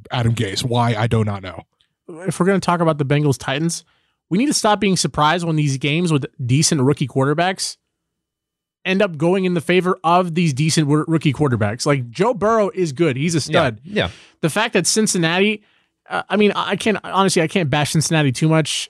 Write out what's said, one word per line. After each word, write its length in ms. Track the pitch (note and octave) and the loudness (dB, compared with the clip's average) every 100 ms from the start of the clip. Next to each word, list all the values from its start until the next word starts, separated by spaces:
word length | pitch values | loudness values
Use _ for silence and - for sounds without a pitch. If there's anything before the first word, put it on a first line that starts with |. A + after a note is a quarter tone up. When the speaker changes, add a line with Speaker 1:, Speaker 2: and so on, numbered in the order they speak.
| G#2+ | -6
Speaker 1:
Adam 240 | B2 A#2 A2+ | -4 -2 -2
Gase. 280 | G#2 G2 | -4 -4
Why, 300 | B2 A#2+ A#2+ G#2+ | -2 0 0 0
I 120 | A#2 | 0
do 160 | A2+ | 0
not 180 | G#2+ G2+ | 0 -4
know. 220 | F#2+ - - _ _ _ - | -10 -14 -18 _ _ _ -20
Speaker 2:
If 320 | D#3+ F3+ - | -10 -8 -2
we're 60 | F3+ | 0
gonna 140 | F#3+ | 0
talk 220 | - F3 | 0 0
about 180 | E3 D3+ | 0 0
the 60 | C3+ | 0
Bengals 340 | C#3+ D3 B2+ | 0 0 -2
Titans, 440 | - C#3 E3+ E3 - _ _ _ _ | -4 -4 -2 -4 -10 _ _ _ _
we 80 | F3+ | -2
need 80 | D4 | 0
to 80 | |
stop 260 | - G#3+ G#3 | 0 0 2
being 160 | G3+ F3+ | 2 0
surprised 480 | D#3 D3+ D3+ F3 | 0 0 2 2
when 120 | E3+ D#3 | 0 0
these 220 | D3 C3+ | 0 0
games 360 | D3 D#3 F3+ | -2 0 0
with 140 | D3+ C3 - B2 | 0 -2 -6 0
decent 360 | C3 D#3+ D#3 | 2 2 2
rookie 260 | B2+ D3 B2+ | 2 2 -2
quarterbacks 720 | C3+ C3+ D3+ F3+ F#3+ - - _ _ _ _ _ _ _ _ _ _ B2 | 0 0 0 -2 -2 -8 -10 _ _ _ _ _ _ _ _ _ _ -4
end 160 | G3 | 0
up 160 | G#3 D3+ | 0 0
going 280 | E3+ F#3+ F#3 | 0 2 0
in 100 | F3 | -2
the 60 | |
favor 380 | - F3+ F3+ F#3+ | 0 2 2 0
of 320 | D#3+ F3 F3+ D#3+ | 2 2 2 0
these 180 | E3+ | 0
decent 340 | B2 D#3 E3 D3 | 2 0 2 2
w-, 160 | D3+ D#3 | 2 2
rookie 260 | D#3+ D#3 | 0 0
quarterbacks. 540 | B2+ D3 A#2 G#2 A2+ D3+ | 0 0 2 0 0 0
Like, 240 | C#3+ A#2+ | 0 -2
Joe 240 | A#2 G#3+ A#3 | -2 0 0
Burrow 340 | G#3 A3+ G3 F#3 | 2 2 0 0
is 160 | E3+ | -2
good. 240 | B2+ E3 B2 | 0 0 0
He's 160 | E3+ | -2
a 40 | E3 D3+ | -2 0
Speaker 3:
Yeah, 100 | E3+ | 0
Speaker 2:
stud. 200 | C#3+ A2 | 0 -2
Speaker 3:
yeah. 260 | D3 G#3 F#2 - - _ | -6 -4 -4 -6 -20 _
Speaker 2:
The 80 | E3 | -4
fact 240 | G3+ A#3 | -2 0
that 140 | G3 D#3+ | 0 0
Cincinnati, 760 | G#3+ A3 F#3 E3 F3+ G#3 G#3 _ _ _ _ - | 0 0 0 0 2 0 -2 _ _ _ _ -10
uh, 140 | E3+ - | -8 -2
I 80 | G3 | 2
mean, 160 | G#3 F3 | 2 2
I 220 | - F#3+ | -2 -2
can't, 200 | A#3 G3+ | -2 -4
honestly, 380 | - F3+ F#3+ F#3 | -2 0 2 2
I 60 | D#3+ | 0
can't 220 | G3 D#3 | 0 0
bash 220 | D3 D3 | 0 0
Cincinnati 400 | E3 - E3 C#3+ | 0 0 2 0
too 160 | A#2+ D#3 | 2 2
much. 400 | D#3+ D3+ - | 2 0 -6